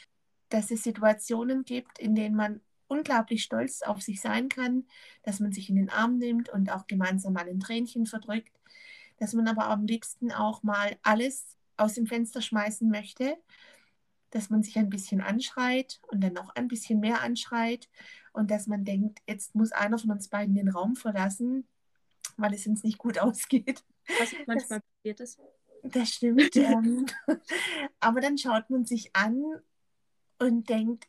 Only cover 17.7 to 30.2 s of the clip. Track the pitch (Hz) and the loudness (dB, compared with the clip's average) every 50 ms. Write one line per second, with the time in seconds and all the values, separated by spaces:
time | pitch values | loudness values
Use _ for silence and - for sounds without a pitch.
17.7 | 240 247 - - _ - - - - - - - - 220 214 196 214 208 - 214 | -2 -4 -8 -14 _ -20 -20 -20 -20 -20 -20 -8 -4 -2 0 0 0 -2 -2 -2
18.7 | 208 202 196 202 196 196 208 214 - - - - 214 202 - - - 214 220 220 | -4 -2 -2 0 0 0 0 0 -2 -6 -10 -10 -8 -8 -8 -4 0 2 2 2
19.7 | - - 202 208 226 226 226 214 208 202 - - - 202 208 196 196 202 196 190 | 2 0 0 0 0 0 0 0 -2 -2 -4 -6 -4 -2 2 2 2 2 2 2
20.7 | 185 175 185 220 254 - - 226 202 190 190 196 196 - 240 247 262 269 - _ | 0 0 0 -2 -2 -2 -4 -2 -2 0 0 -2 -2 -2 -2 -2 -2 -2 -4 _
21.7 | _ _ _ _ _ _ _ _ _ _ - - - - 208 208 202 202 - 214 | _ _ _ _ _ _ _ _ _ _ -16 -12 -4 -2 -2 -2 -2 -2 -2 -2
22.7 | 214 214 - 220 214 - - 240 196 - 196 233 220 - - - 269 226 - 269 | -2 0 0 -2 -2 -2 -4 -2 0 2 2 2 2 0 0 0 0 0 0 -2
23.7 | 262 - - _ _ _ _ - 359 466 466 - - 311 285 247 233 269 - - | -6 -8 -12 _ _ _ _ -2 0 0 0 0 -2 -6 -6 -4 -2 -2 -2 -4
24.7 | 220 214 - _ _ _ - 214 208 - 247 240 - - - - _ _ _ _ | -6 -8 -10 _ _ _ -8 -8 -8 -8 -10 -14 -16 -18 -20 -20 _ _ _ _
25.7 | - - - 262 - 254 233 220 - - 240 240 233 269 294 - - 285 277 269 | -20 -16 -10 -2 0 0 0 0 0 0 2 4 6 6 6 8 6 6 6 6
26.7 | 262 226 226 233 240 247 269 262 - - - - - - - - 330 349 - - | 6 4 4 4 2 2 0 -2 -4 -4 -2 -2 -2 -2 -2 -4 -4 -4 -2 -4
27.7 | 339 311 285 277 - _ - 233 226 262 262 285 285 277 - 254 220 220 226 - | -4 -4 -6 -6 -4 _ 2 2 2 2 2 0 0 0 0 0 0 0 0 0
28.7 | 262 254 233 - 240 220 - - - 196 208 220 240 262 294 311 320 - - _ | 0 0 0 0 -2 -4 -4 -2 0 2 2 2 0 0 -2 -4 -6 -10 -12 _
29.7 | _ _ _ _ _ _ _ _ _ _ | _ _ _ _ _ _ _ _ _ _